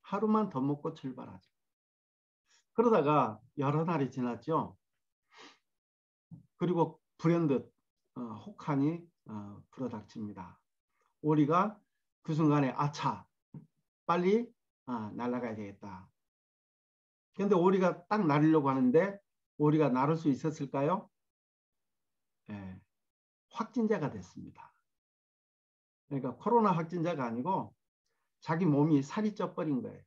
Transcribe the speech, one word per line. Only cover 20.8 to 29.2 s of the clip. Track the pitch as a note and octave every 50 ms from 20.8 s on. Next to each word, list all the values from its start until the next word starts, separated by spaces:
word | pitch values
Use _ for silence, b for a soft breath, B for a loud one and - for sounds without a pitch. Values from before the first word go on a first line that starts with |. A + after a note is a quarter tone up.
| C#3 D#3 F#3 G#3+ - - _ _ _ _ _ _ _ _ _ _ _ _ _ _ _ _ _ _ _ _ _ _ _ _ _ _ _ -
예, | G#2 G2+ G2 F#2 F#2 F#2+ _ _ _ _ _ _ _ _ _ _ _ _ _ _
확진자가 | - - A3 - - B3+ A3 G#3+ G#3+ E3 D3+ C3+
됐습니다. | - G2 F#2 - _ - F#2 - - - - - _ _ _ _ _ _ _ _ _ _ _ _ _ _ _ _ _ _ _ _ _ _ _ _ _ _ _
그러니까 | _ C#3+ C3+ B2 B2+ -
코로나 | - - G#3+ A#3 A#3 G#3+ G3+
확진자가 | F3 D#3+ E3 E3 F#3 F3 D#3 F3 E3+ C#3+ B2+
아니고 | A#2 A2+ A#2+ B2+ F3+ F#3+ D#3 A2+ G#2+ _ _ _ _ _ _ _ _ _ _ _ _ _ _
자기 | - - E3 E3 F#3+
몸이 | E3 C#3+ C#3 D3+ E3 D#3 C#3 C#3
살이 | - - A3